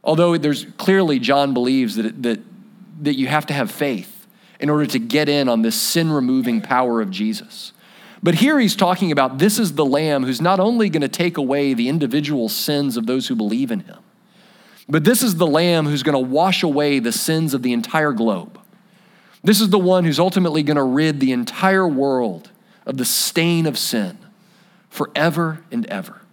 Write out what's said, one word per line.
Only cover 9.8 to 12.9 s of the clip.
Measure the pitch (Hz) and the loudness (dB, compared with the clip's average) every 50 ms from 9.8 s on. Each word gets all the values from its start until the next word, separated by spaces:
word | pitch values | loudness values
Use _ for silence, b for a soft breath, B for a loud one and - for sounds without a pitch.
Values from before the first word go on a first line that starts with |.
| 151 | 2
Lamb | 135 135 147 156 156 147 135 131 | 2 2 2 2 2 0 0 0
who's | 127 127 117 | -2 -2 0
not | 156 175 196 185 | 2 2 2 2
only | 190 220 240 233 220 190 | 2 2 2 2 0 0
gonna | 156 160 143 131 | 0 -2 -2 -2
take | - - 170 175 170 | -2 -2 -2 -2 -2
away | 156 139 127 139 143 143 139 131 | -2 -2 -2 0 0 0 0 0
the | 113 120 127 | 0 0 -2
individual | 151 165 147 117 123 151 147 143 151 131 113 107 | 0 -2 -2 0 -2 -2 -2 -2 -2 -2 -2 -4
sins | - - - - 147 143 143 139 | -4 -4 -4 -2 -2 -2 -2 -2